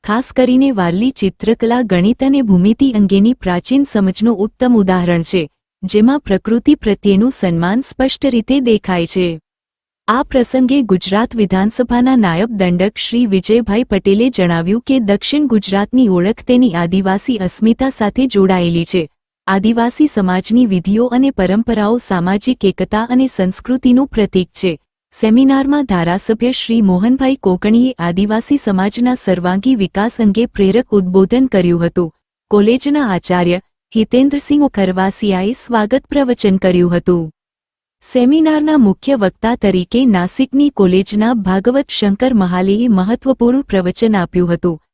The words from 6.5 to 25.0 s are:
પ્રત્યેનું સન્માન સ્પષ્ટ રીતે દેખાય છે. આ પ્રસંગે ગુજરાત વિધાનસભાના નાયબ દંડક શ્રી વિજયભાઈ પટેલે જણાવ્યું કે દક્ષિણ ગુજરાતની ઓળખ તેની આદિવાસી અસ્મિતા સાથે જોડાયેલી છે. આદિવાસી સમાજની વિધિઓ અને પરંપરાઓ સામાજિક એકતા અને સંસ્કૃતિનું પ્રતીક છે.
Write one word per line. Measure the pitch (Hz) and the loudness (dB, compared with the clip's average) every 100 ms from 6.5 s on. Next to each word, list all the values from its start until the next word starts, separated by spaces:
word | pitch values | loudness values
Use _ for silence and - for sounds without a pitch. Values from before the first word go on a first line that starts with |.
| 233 247 | -2 2
પ્રત્યેનું | 302 214 202 202 190 240 | 0 0 -2 0 2 0
સન્માન | 262 185 170 170 220 | -2 -2 -2 -2 -2
સ્પષ્ટ | 277 - 262 - 277 | -4 -2 -4 -2 -2
રીતે | 240 214 269 | -2 0 0
દેખાય | 240 214 - 180 170 | 2 0 0 -4 -2
છે. | 190 180 160 _ _ _ _ _ _ - | -2 -4 -6 _ _ _ _ _ _ -4
આ | 233 | -2
પ્રસંગે | 285 262 233 262 254 277 | 0 0 0 0 2 0
ગુજરાત | 233 185 - 202 240 233 | 0 -2 0 -2 -2 -2
વિધાનસભાના | 202 190 202 - 240 240 247 262 | -2 0 -2 -2 -2 0 2 2
નાયબ | 196 165 226 | 2 0 -4
દંડક | 214 185 175 190 - | -2 -2 0 -2 -4
શ્રી | - 233 240 | -4 -2 0
વિજયભાઈ | 190 180 220 233 202 | 0 2 0 2 -2
પટેલે | 254 196 202 202 254 | 0 -2 0 2 0
જણાવ્યું | 247 175 165 170 220 | 0 0 0 0 -2
કે | - 269 | 0 -2
દક્ષિણ | 208 202 - 294 285 | 0 -2 -2 -2 0
ગુજરાતની | 220 - 196 208 254 247 | 0 0 -2 0 2 2
ઓળખ | 180 180 226 | 2 0 -4
તેની | - 247 247 | 0 2 2
આદિવાસી | 165 170 185 190 196 - 233 | 0 -2 0 0 -2 -2 -4
અસ્મિતા | 180 - 220 233 269 | -4 0 0 0 -2
સાથે | - 208 226 262 | -2 -4 -2 -2
જોડાયેલી | 202 190 185 175 170 | 2 2 2 0 -2
છે. | 170 180 156 _ _ _ - | -2 -4 -4 _ _ _ -4
આદિવાસી | 196 214 233 233 - 302 | -2 0 0 -2 0 0
સમાજની | - 185 185 - 226 247 | 0 0 -2 0 0 2
વિધિઓ | 190 170 214 247 | 0 0 0 0
અને | 247 277 | 0 0
પરંપરાઓ | 262 185 202 233 220 208 240 | 0 0 0 0 0 0 -2
સામાજિક | - 185 175 202 254 254 | -2 -2 0 -2 -2 -2
એકતા | 196 180 185 214 | -2 -2 -4 -4
અને | 233 247 262 | 0 0 0
સંસ્કૃતિનું | - 185 - - 254 254 247 277 | -2 -2 -4 -4 -2 2 2 0
પ્રતીક | - 202 185 180 | -2 -2 -2 -4
છે. | - 185 156 _ _ | -4 -4 -6 _ _